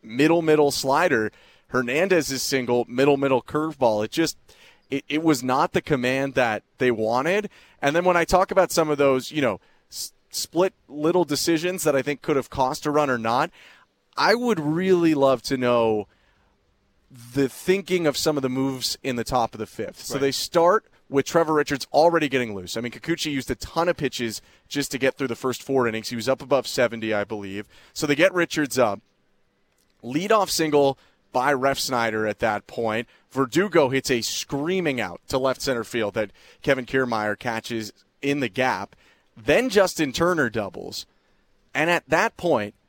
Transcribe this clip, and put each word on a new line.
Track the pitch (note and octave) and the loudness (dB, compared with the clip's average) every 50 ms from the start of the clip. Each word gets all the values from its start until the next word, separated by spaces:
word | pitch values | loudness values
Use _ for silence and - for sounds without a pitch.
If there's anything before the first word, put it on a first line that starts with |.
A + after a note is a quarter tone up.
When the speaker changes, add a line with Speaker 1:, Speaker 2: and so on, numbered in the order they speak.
Speaker 1:
middle, | - - A2+ B2 D3 D#3 E3 E3+ | -16 -8 0 2 2 4 4 2
middle | E3 D#3 D3+ D3+ D3 C#3+ | 4 4 4 4 4 2
slider, | - - - C3+ C3+ D#3 F3 F3+ C#3 A2+ G#2+ G#2+ _ _ _ _ _ _ _ _ | 0 -2 -2 0 2 2 2 2 2 0 0 -2 _ _ _ _ _ _ _ _
Hernandez's | - B2+ B2+ A#2+ B2+ D3+ F#3 G3 F#3 E3 C3+ B2 C3+ B2 | -4 -2 -2 0 0 0 2 2 2 0 0 -2 -6 -6
single, | - - C#3+ C3+ B2 A#2 B2 A#2+ A#2 | -4 -2 -2 -2 0 0 0 0 0
middle, | - A#2+ B2+ C#3 D3 C#3+ | -2 0 2 4 4 4
middle | C#3 C#3 C3+ C3 A#2+ | 2 2 2 0 0
curveball. | - - - D3+ D#3 D#3+ D3 C#3 C3 A#2 G#2+ G#2+ G#2+ | 0 -4 -4 -4 -4 -4 -2 0 2 2 2 0 -4
It | A2 | -4
just, | - D#3+ E3 D3+ - - _ _ - _ - - _ _ _ _ | 0 0 -2 -2 -2 -10 _ _ -20 _ -20 -20 _ _ _ _
it, | C3+ C#3 - _ | -8 -8 -6 _
it | C#3+ D#3 | -4 0
was | E3 D#3+ D3+ A#2+ | 2 2 2 2
not | B2+ B2+ B2+ C#3 E3 F3+ | 0 -2 0 0 0 0
the | - F#3 | 0 -4
command | - - D3+ B2+ A#2+ B2+ C3 C3+ C#3 C#3 B2+ | 0 0 -2 0 0 0 0 0 -2 -2 0
that | C#3 B2+ A#2 A2 G#2 _ _ _ | 2 2 2 0 -4 _ _ _
they | _ C3 B2+ | _ 0 2
wanted. | A#2+ G#2+ A2 A2+ A#2 B2+ C#3 E3 F#3+ G#3 G#3 - _ - - _ _ _ | 2 2 0 0 0 0 0 0 -2 -2 -4 -6 _ -20 -20 _ _ _
And | - C#3 D3+ | -2 0 0
then | E3+ F3+ | 2 2
when | F3+ F3 F3 | 4 4 2
I | E3 | 2
talk | - F#3+ F3+ F#3+ - | 4 4 2 4 4
about | G3 F#3+ F3+ - | 4 2 2 4
some | - F3 D#3+ D#3 | 2 0 2 2
of | D3 C#3+ | 2 2
those, | C#3+ C#3 C3+ C3 B2 - | 4 4 4 2 -2 -4
you | C#3+ D3+ | -2 0
know, | C#3 A#2 G2 - _ _ _ _ _ _ | 0 0 -2 -4 _ _ _ _ _ _
s-, | - - - - _ _ _ _ | -12 -12 -12 -12 _ _ _ _
split | - - - - - E3 F#3 F#3+ _ _ _ - | -10 -10 -10 -4 0 0 0 0 _ _ _ -16
little | C3 D3 D3+ E3 F3 F3+ E3+ | -8 -2 0 2 2 2 2
decisions | C#3 C#3+ - - E3+ E3+ D#3 E3 F3+ F#3 F#3 - | 0 -2 -2 0 0 0 0 0 -4 -4 0 0
that | D#3 C#3 | 0 0
I | C3+ | 2
think | B2+ C#3+ D3 - | 0 -2 -6 -6
could | - - D3+ | -4 -2 -2
have | C3+ A#2+ - | -2 -2 -4
cost | - C#3+ C3 B2+ D3+ - - | -2 -2 0 0 -2 -4 -4
a | D3+ | 0
run | D3 D3+ D3 C#3 | 0 2 2 2
or | B2+ | 0
not, | A#2 A2+ A2+ A#2 B2+ D#3 F3 _ - - - - _ _ _ _ _ _ _ _ | -2 0 0 0 0 0 -2 _ -20 -20 -20 -20 _ _ _ _ _ _ _ _
I | - C#3+ E3 G#3+ | 0 2 2 2
would | A#3+ B3 A#3+ G#3+ E3 | 2 2 -2 -2 0
really | D3 D3 D#3 E3+ F#3+ F#3+ F#3 F3 E3+ D#3+ D#3 | 0 -2 -2 0 2 4 4 4 4 2 4
love | C#3+ C3+ C3+ C3 A#2 - | 4 4 4 4 0 -2
to | - C#3 | -6 -4
know | B2+ B2 B2 A#2+ A#2+ A#2 A2+ A2 G#2 G2+ _ _ _ _ _ _ _ _ _ _ _ _ _ _ _ _ _ _ _ _ _ C3 B2 A#2 A#2+ A#2+ | -2 0 2 2 2 2 2 0 -2 -4 _ _ _ _ _ _ _ _ _ _ _ _ _ _ _ _ _ _ _ _ _ -20 -20 -20 -6 0
the | C#3 C#3 B2 | 0 0 0
thinking | - - - F3+ F#3 G3 F3 - F#3 F3+ E3+ | -2 -6 0 0 0 0 0 -2 -2 0 0
of | D3 C3+ - | 0 0 0
some | - D#3+ D3+ | -2 0 0
of | C#3+ | 0
the | C3 C3 | -2 -2
moves | B2+ C3 C3+ C3+ C3+ B2+ A#2+ - - - | -2 -2 -2 -2 -4 -4 -6 -6 -6 -6
in | - C3+ B2 | -6 -4 -4
the | A#2+ A2+ | -4 -4
top | - C3 B2 A2+ A2 - | -2 0 0 0 0 -4
of | G#2+ | -10
the | A2 | -12
fifth. | - - - G#2+ - - - - | -10 -8 -10 -10 -10 -10 -14 -12
So | - - | -8 -4
Speaker 2:
Right. | C#3 | 0
Speaker 1:
they | C#3 C#3 | 0 0
start | B2+ - - - - E3+ E3 F3 G3+ A3 _ _ _ _ _ _ | 0 -2 -6 0 2 4 4 4 4 2 _ _ _ _ _ _
with | C3+ C#3 C3+ | -2 -2 -2
Trevor | - - E3+ E3+ D#3 | 2 2 2 2 4
Richards | D#3 D3+ C#3 - C#3+ B2+ - _ | 2 0 0 0 -4 -6 -6 _
already | - C#3 D#3 F3 E3+ E3 D#3 | 2 4 4 6 4 2 0
getting | C#3 C3 C3 B2 A2+ G#2 | 0 0 -2 -2 -2 -8
loose. | F#2+ F#2 F2 - | -10 -10 -8 -8
I | A2 | -8
mean, | A#2+ A#2+ | -8 -8
Kikuchi | A2+ A#2+ - - E3+ D#3+ - D#3 | -10 -10 -6 -6 -4 -4 -4 -4
used | C#3+ C3+ A#2+ - | -4 -4 -4 -4
a | A#2+ | -6
ton | _ - - - E3+ E3+ F3 | _ -8 -6 -2 0 0 0
of | E3 - | 0 -2
pitches | D3+ C3 - - A#2+ A2+ G#2 - _ _ _ _ _ | -4 -6 -4 -4 -6 -6 -6 -8 _ _ _ _ _
just | _ - C#3+ C#3 - | _ -6 -6 -4 -4
to | - B2 | -4 0
get | B2+ C3+ - - | 0 -2 0 -2
through | C3+ B2 | -6 -6
the | A#2 | -6
first | - - C3 A#2+ - | -4 -4 -4 -4 -4
four | - - C3+ C3+ B2 | -6 -2 0 2 2
innings. | A#2 A2 A2 G#2+ - | 0 -2 -4 -8 -8
He | B2 | -8
was | A#2 G#2+ B2+ | -4 -2 -2
up | C3+ C3+ | -2 -2
above | D3+ B2+ D3 B2+ A#2 | -2 -2 -2 -2 0
seventy, | - - - B2 A2 A#2 A2+ A2+ A2 | -2 -2 0 0 0 -2 -6 -4 -4
I | G#2+ G#2 G2+ | -2 -2 -4
believe. | G2 A2+ G#2 G2+ F#2+ F#2+ G2+ G#2 _ _ - - _ | -4 -8 -10 -10 -10 -10 -10 -12 _ _ -20 -20 _
So | _ - D#3 | _ -6 -2
they | D3 C#3+ | 0 2
get | C3+ F3 F#3+ | 4 2 2
Richards | F#3 F3+ E3+ - - D#3+ D3 B2+ - C3 | 2 0 -2 -2 -2 -4 -4 -2 2 2
up. | B2 G#2+ G2+ G2 _ _ _ _ _ _ _ _ _ _ _ _ _ _ _ _ _ _ _ _ | 2 2 0 -6 _ _ _ _ _ _ _ _ _ _ _ _ _ _ _ _ _ _ _ _
Leadoff | - A#2 C3 D#3+ F#3 G#3 A3 G#3+ F#3+ F3+ | -14 -6 -4 -4 0 2 2 2 2 0
single | - - D#3+ D#3 D3 D3 C#3 C#3 C3+ _ _ _ _ _ _ _ | 0 -2 0 2 4 4 4 4 2 _ _ _ _ _ _ _
by | - B2+ B2+ C#3+ C#3+ | -2 0 2 2 2
Refsnyder | B2+ C3 C#3 C#3 - - - C3 A#2+ A#2 A2+ A2 A2 A2 G#2+ | 2 2 0 0 0 -4 -2 -2 0 0 0 0 -2 -2 -2
at | G#2 _ | -2 _
that | A#2+ A2+ G#2+ G#2 _ | -2 -2 -2 -2 _
point. | - - - A#2 A2 G#2+ A2+ A#2+ _ _ _ _ _ | -8 -6 -4 -2 -2 -2 -4 -6 _ _ _ _ _
Verdugo | - C3 C3+ B2 - D#3 G3 G#3 E3 E3+ C#3+ B2 | -2 -2 -2 0 2 0 0 4 4 4 4 4
hits | C3+ C3+ - - | 0 -2 0 0
a | C3+ A#2 | -2 -2
screaming | A2 - - - - - D3+ C#3 C#3+ E3 F#3+ F#3+ F3 D3+ C3 B2 | -2 -4 -6 -8 -8 -6 -6 -4 -2 -2 -2 -2 -2 -2 -2 -2
out | G#2+ F2+ F2 - _ - | -4 -6 -8 -14 _ -4
to | - C3 | -4 0
left | C3 C3 B2+ - | 0 0 -2 -2
center | - C#3 B2+ A#2 A2 | -4 -4 -4 -4 -4
field | - - A#2 G#2+ G2+ F#2+ | -4 -4 -4 -4 -2 -2
that | A2+ G#2+ G2 - _ - - - _ | -4 -4 -6 -8 _ -20 -20 -20 _
Kevin | - D3+ C#3 C3 B2 | 0 0 0 0 0
Kiermaier | - - C3 C3 A#2+ A#2 G#2+ G#2+ G#2+ G#2 _ | -2 -2 -2 0 0 -2 -2 -2 -2 -4 _
catches | - B2+ A2+ A2+ - - A#2+ A2+ A2 G2+ _ _ _ _ _ _ | -6 -6 -6 -6 -8 -6 -8 -8 -8 -10 _ _ _ _ _ _
in | - C#3 C#3+ D3 | -4 -2 -2 -2
the | C3 A2 | -2 -4
gap. | F#2 C3 B2+ B2+ A2 F#2 G2+ _ - _ _ _ _ _ _ _ _ | -2 -2 -2 0 -2 -4 -6 _ -14 _ _ _ _ _ _ _ _
Then | - G#2+ A#2+ D3+ G#3+ B3 C4 | -8 0 2 2 2 2 4
Justin | F#3+ G#3 F#3+ F3+ - - D#3+ C3+ | 4 4 2 2 2 -2 -2 -2
Turner | A#2 - E3+ F3+ F3+ D#3+ C3+ A2+ | 0 0 0 0 2 0 0 0
doubles. | G#2+ A2+ G#2 F#2+ - - G1+ - - - - _ _ _ _ _ _ _ _ _ _ _ _ _ _ | -2 -4 -6 -6 -10 -12 -14 -12 -12 -14 -16 _ _ _ _ _ _ _ _ _ _ _ _ _ _
And | C3 D#3 E3+ | -2 0 0
at | F3 E3 _ - | 0 -2 _ 0
that | D#3 E3+ G#3 A3+ _ | 0 0 0 0 _
point | - - F3 D3+ A2+ G#2 G#2 _ _ _ | -4 0 0 0 0 0 -6 _ _ _